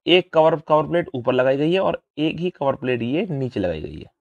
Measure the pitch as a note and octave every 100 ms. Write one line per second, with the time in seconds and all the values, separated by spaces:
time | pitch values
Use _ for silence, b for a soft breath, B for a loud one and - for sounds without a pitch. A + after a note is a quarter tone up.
0 | - F3+ - D#3+ D#3 D#3+ - D#3 D3+ E3+
1 | E3 C3 A#2+ B2+ C3 C#3 D#3 F#3 F3+ -
2 | _ - D#3 D#3+ F3 - C#3 - B2+ B2
3 | A#2 D3 G3+ C#3+ B2+ A#2 F2+ D#2 D#2 D2+
4 | - _